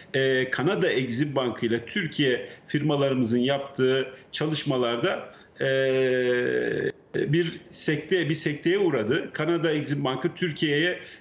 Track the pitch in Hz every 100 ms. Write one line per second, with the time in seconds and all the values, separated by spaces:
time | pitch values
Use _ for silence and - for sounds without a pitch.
0 | - 139 135 131 127 - 143 208 170 113
1 | 123 117 147 135 123 110 117 117 113 208
2 | 160 - 139 120 - - - 147 151 143
3 | 139 131 117 123 123 139 - - 131 131
4 | 131 - - - 160 151 - 131 120 120
5 | 170 - - - - - 135 135 135 131
6 | 131 127 123 123 123 123 120 - - -
7 | - - - 156 165 - - - - 151
8 | - 185 147 156 160 147 170 196 185 135
9 | 107 151 - - 156 170 160 156 131 143
10 | 139 131 175 - 180 143 156 147 170 175
11 | - -